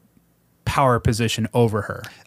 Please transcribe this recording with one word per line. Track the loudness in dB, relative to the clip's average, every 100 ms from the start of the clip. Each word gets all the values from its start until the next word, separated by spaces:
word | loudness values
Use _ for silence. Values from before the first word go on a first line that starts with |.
| _ _ _ _ _ _ -4
power | 2 2 2
position | 0 0 -2 -2 -2
over | 2 2 0
her. | -6 -10 -12 -18